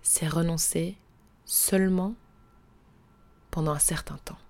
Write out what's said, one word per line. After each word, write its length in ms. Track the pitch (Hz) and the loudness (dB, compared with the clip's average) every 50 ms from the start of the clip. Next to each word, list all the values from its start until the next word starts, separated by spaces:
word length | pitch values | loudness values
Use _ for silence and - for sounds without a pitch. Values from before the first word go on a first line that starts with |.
c'est 260 | - - - - 170 | 0 0 0 0 0
renoncer 680 | 156 151 170 170 170 165 160 - - - 160 165 175 196 - _ _ - - - - _ _ _ | 0 0 0 0 0 0 0 -2 -2 0 -2 -2 -2 -6 -12 _ _ -20 -20 -20 -20 _ _ _
seulement 680 | - - - - - - 190 190 190 185 185 180 196 233 - - - - - - - - - - - - - - - - - - - - - - - - - - - | -4 -2 0 2 4 4 4 4 4 2 2 0 -2 -6 -10 -16 -20 -20 -20 -20 -20 -20 -20 -20 -20 -20 -20 -20 -20 -20 -20 -20 -20 -20 -20 -20 -20 -20 -20 -18 -8
pendant 220 | - 170 156 156 147 | -4 -2 0 0 0
un 60 | 143 | 0
certain 380 | - - 170 156 - - 151 143 | 0 0 0 -2 -6 -8 -12 -12
temps. 200 | - - - - - | -12 -14 -16 -16 -18